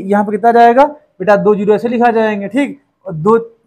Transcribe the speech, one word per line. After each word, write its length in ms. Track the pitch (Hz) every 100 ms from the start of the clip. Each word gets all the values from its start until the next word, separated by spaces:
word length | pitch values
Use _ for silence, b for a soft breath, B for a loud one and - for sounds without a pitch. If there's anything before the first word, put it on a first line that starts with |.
यहाँ 220 | 190 202
पे 80 | 208
कितना 200 | 208 233
जाएगा 320 | 233 233 240
बेटा, 520 | 294 294 _ - 185 202
दो 180 | 185 202
जीरो 180 | 202 208
ऐसे 120 | 226
लिखा 240 | 233 240
जाएंगे, 360 | 226 220 202 202
ठीक, 320 | 262 262 - _ _ 190
और 80 | 156
दो 220 | 185 226 226 _